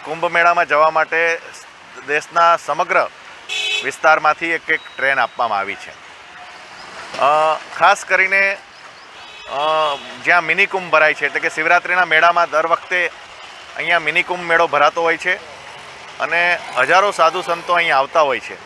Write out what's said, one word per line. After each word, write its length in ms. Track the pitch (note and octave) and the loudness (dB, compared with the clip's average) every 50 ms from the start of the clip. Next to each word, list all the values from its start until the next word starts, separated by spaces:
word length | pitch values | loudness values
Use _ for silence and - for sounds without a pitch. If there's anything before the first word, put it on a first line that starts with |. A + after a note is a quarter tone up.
| - | -8
કુંભ 220 | C#3 D#3 E3 E3+ | -8 -6 -4 -4
મેળામાં 420 | F3 E3 F3 E3+ F3 F3 F3 E3+ | 0 2 4 4 4 4 2 0
જવા 240 | C#3+ D3 D3 D#3 D#3+ | 2 2 4 4 4
માટે 460 | D#3+ D#3+ D#3 D3+ E3 D#3+ E3+ E3 E3 E3 - - - - - - - - - - - B2+ B2+ | 2 0 -2 0 0 0 0 0 -2 -4 -8 -16 -18 -20 -20 -20 -20 -20 -20 -20 -20 -18 -8
દેશના 500 | C3+ C#3+ D3+ D3+ - D#3+ E3+ E3+ E3 E3+ | -4 -4 -4 -4 -2 0 2 4 4 4
સમગ્ર 520 | D#3 - - D3 D#3+ F3+ E3+ F#3 F3 B2+ - - - - - - - - - - F#4 F#4+ F#4+ F#4 F#4 - | 2 0 -6 -4 -4 -2 0 2 0 0 0 -6 -16 -20 -20 -20 -20 -14 -10 -8 -6 -4 -4 -4 -4 -4
વિસ્તારમાંથી 640 | C3 - - - D#3+ D#3 D#3 D#3 D3+ D3+ - E3+ | -6 -8 0 4 4 4 4 4 0 0 0 -2
એક 240 | E3 E3 D#3 - - | -4 -4 -4 -2 -4
એક 100 | D#3+ D3+ - - - | -4 -4 -4 -12 -8
ટ્રેન 220 | - B2+ C3+ C#3 C3+ | -2 -2 0 2 2
આપવામાં 400 | A#2+ A2+ - - B2 A2+ G#2+ G2 | 0 -2 -2 -2 -2 -2 0 -2
આવી 160 | G2 G2 G2 | -4 -4 -8
છે. 160 | - - - D#2+ - - - - - - - - - - - - - - - - - - - - - - - - - | -10 -12 -18 -18 -20 -20 -20 -20 -20 -20 -20 -20 -20 -20 -20 -20 -20 -20 -20 -20 -20 -20 -18 -16 -16 -14 -12 -4 2
અ, 100 | B2 C3+ D3+ D#3 D#3 D#3 D#3 - - - - | 2 4 4 4 2 2 0 -2 -6 -14 -4
ખાસ 280 | - D#3+ F3+ G3+ - - | 2 4 4 4 2 0
કરીને, 520 | - F#3+ F#3 F#3 F#3+ G3 G3 G3 G3 G3 - - - - - - - - - - - - - - - - - - - - | -2 0 0 2 2 2 2 2 0 -2 -6 -12 -20 -20 -20 -20 -20 -20 -20 -20 -20 -20 -20 -20 -20 -20 -20 -14 -8 -6
અ, 80 | C#3 D3 D#3 D#3 D#3 D#3 D3+ C#3+ C#3 C3+ C3 - - - | -4 -2 0 0 0 0 -2 -2 -6 -10 -16 -16 -6 0
જ્યાં 180 | D3+ E3+ F3 E3 | 2 2 2 2
મિની 220 | D#3 E3 F#3 G3+ | 0 0 0 0
કુંભ 260 | G3 - G3 F3+ F3 | 0 0 -6 -4 0
ભરાય 220 | D#3 D#3 D#3 D#3 D3 | 2 4 4 4 2
છે, 120 | - D3 | 0 -4
એટલે 140 | C#3+ C3 D#3 | -4 -4 -2
કે 100 | D3+ E3 | -4 -4
શિવરાત્રિના 560 | - - D#3 E3 F3 F3 - F3 F3+ F3+ F3+ | -4 -2 0 2 2 2 2 0 0 0 2
મેળામાં 440 | E3 D#3+ D#3 E3 E3+ F3 F3 E3+ D3+ | 2 2 4 4 4 4 2 0 0
દર 180 | C#3 D#3 D#3+ | 0 -2 0
વખતે 440 | E3 E3 D#3 - - F#3 F3+ F3 D#3+ - - - - - - - - - - - - - | 0 -2 -2 -2 -4 -2 -2 -2 -4 -6 -10 -20 -20 -20 -20 -20 -20 -20 -20 -20 -16 -12
અહીંયા 220 | - D3 D#3+ F3 E3+ | -10 -2 0 0 0
મિની 240 | D#3+ D3+ D#3 F3 F3 | 0 0 -2 -2 -2
કુંભ 200 | - F3+ F3+ F3 | -2 -6 -6 -2
મેળો 240 | E3+ E3 E3 E3+ | 0 2 2 2
ભરાતો 340 | E3 C#3 C#3+ C#3+ D#3 - E3+ | 2 2 2 2 2 2 0
હોય 160 | E3+ E3 E3 | 0 0 -2
છે 180 | D#3+ - F3+ F#3 - - - - - - - - - - - - - - - - - | -2 -2 -4 -4 -4 -8 -16 -18 -18 -18 -18 -18 -18 -18 -18 -20 -20 -20 -20 -8 -6
અને 380 | - C#3+ D#3+ E3+ F3 F3 F3 - - - - | -6 -2 0 0 2 0 0 -2 -4 -6 0
હજારો 340 | B2 B2+ C3+ E3 F#3 G3 G3+ | 0 2 4 4 4 4 2
સાધુ 300 | F#3+ - E3 D#3+ E3 F#3 | 2 2 2 2 2 0
સંતો 320 | E3+ F3+ E3+ E3+ E3 - F3 | -4 -4 -6 -6 -2 -2 0
અહીંયા 240 | F3 E3+ E3 D3+ | 0 2 2 2
આવતા 240 | C3+ C3+ C#3 - E3+ | 2 0 2 2 2
હોય 180 | D#3 C#3 B2+ A2 | 2 2 0 -4
છે 140 | - - G2+ F2 - | -6 -10 -16 -16 -16